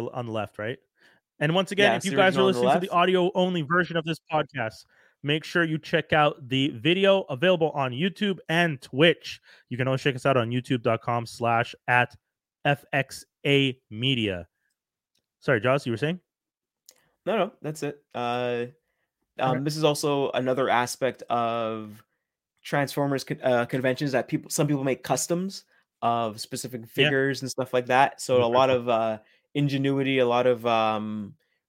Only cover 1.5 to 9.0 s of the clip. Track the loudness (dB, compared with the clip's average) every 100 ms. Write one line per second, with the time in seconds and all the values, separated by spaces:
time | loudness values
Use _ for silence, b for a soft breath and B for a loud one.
1.5 | 0 0 4 4 2 0 2 4 4 2
2.5 | 2 2 2 2 2 2 2 2 2 0
3.5 | 0 0 0 0 -2 -4 -6 -4 -4 -4
4.5 | -6 -8 -8 -18 b b b -2 -2 -2
5.5 | -2 0 -2 -2 -2 2 4 4 0 -4
6.5 | -2 -2 -2 0 2 4 4 0 0 2
7.5 | 2 0 -2 -4 -2 -4 -2 -4 -4 -2
8.5 | 0 0 -2 -6 2